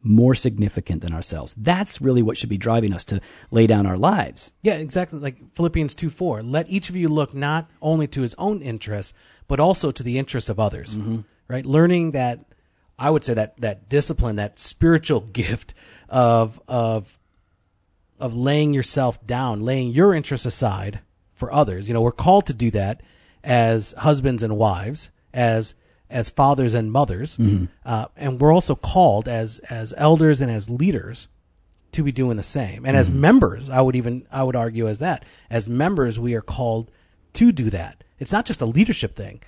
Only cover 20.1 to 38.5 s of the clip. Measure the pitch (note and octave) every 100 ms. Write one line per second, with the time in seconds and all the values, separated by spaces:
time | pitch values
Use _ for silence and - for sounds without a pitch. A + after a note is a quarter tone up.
20.1 | E3+ C#3 C3 B2 - B2 G2 G2 G#2 _
21.1 | _ _ _ B2 C#3+ B2 F#2 G#2 A#2 A#2+
22.1 | - - G3+ - A2 A#2 G2+ G2 - -
23.1 | _ _ _ - B2 A2+ A2+ G#2+ - D#3
24.1 | C#3+ C3 A#2+ A2+ G#2+ A2 F2+ G2 D3+ -
25.1 | _ _ B2+ A#2+ A2+ G#2+ - _ _ _
26.1 | B2+ A2 - C#3 C#3 B2+ A#2 A2 B2 D3
27.1 | F2+ D3 - A2+ G2+ F2+ - - A2+ A#2
28.1 | - C#3 B2+ D3 E3+ - C#3 - F#3 E3+
29.1 | G#2 A2+ A#2 A2 A2 - A#2 A2 - D3+
30.1 | D#3+ D#3+ C#3 C3 A2 G#2 A#2+ F3 C#3 -
31.1 | A#2+ - _ _ _ _ _ _ - C#3+
32.1 | B2+ B2+ A2 G2 C#3+ A2 F#2+ C3 C3+ B2+
33.1 | C3+ D3 C4 - - C3+ C3 C3 B2 A#2+
34.1 | B2 - C3+ C3 B2 A#2 A2+ A2+ G#2+ E3
35.1 | D#3 - _ _ A#2 G#2+ A#2+ D#3+ F#3+ B2
36.1 | A2+ A#2+ A#2 - - A#2+ A2+ A2+ _ _
37.1 | _ _ - A#3+ E3+ A2 G#2 - - _
38.1 | _ C3+ G3+ A#3